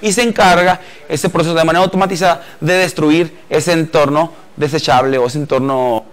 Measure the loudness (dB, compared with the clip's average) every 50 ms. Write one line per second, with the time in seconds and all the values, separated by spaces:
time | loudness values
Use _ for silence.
0 | -2 -2 0 0 0 -2 0 2 2 4 4 4 2 2 0 -2 -4 -20 -20 -20
1 | -10 -8 -8 -4 -4 -4 -2 0 -2 0 0 0 0 2 2 2 0 0 0 -2
2 | -2 -2 -2 -2 0 0 0 -2 -6 -18 -16 -8 -2 0 0 0 0 -2 -2 -2
3 | 0 2 2 2 0 -2 -4 -18 -12 -2 -2 -2 0 0 0 0 -2 0 2 2
4 | 2 2 2 0 -2 -2 -6 -16 -20 -20 -8 -6 -4 -2 -2 -4 0 2 2 2
5 | 2 2 0 0 0 0 -2 -6 -4 -2 -2 -2 0 0 -2 -2 0 0 -2 -2
6 | -4 -8